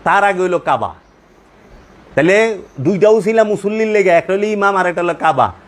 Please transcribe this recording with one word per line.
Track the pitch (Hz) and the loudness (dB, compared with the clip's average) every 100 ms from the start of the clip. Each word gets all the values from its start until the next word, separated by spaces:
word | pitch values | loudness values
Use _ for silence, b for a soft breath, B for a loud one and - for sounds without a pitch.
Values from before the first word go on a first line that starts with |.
তার | 170 190 | -2 0
আগে | 202 185 | 0 0
হইলো | 185 175 | -2 -2
কাবা। | - 135 98 80 _ _ _ _ _ _ - - - - - | -2 -4 -4 -12 _ _ _ _ _ _ -20 -20 -20 -20 -8
তাহলে | - 160 208 226 202 - - | -2 2 2 0 -4 -12 -6
দুইটা | 135 196 214 | -2 2 4
উসিলা | 220 190 220 | 2 2 2
মুসল্লির | 214 202 202 220 220 | 2 0 -4 -2 0
লেগে, | 214 190 | 0 2
একটা | 170 165 | 2 0
হলো | 196 214 | -2 -2
ইমাম | 208 202 196 | -2 0 0
আর | 180 | -2
একটা | 175 | -2
হলো | 175 - | -4 -2
কাবা। | 160 135 110 - | 0 2 0 -2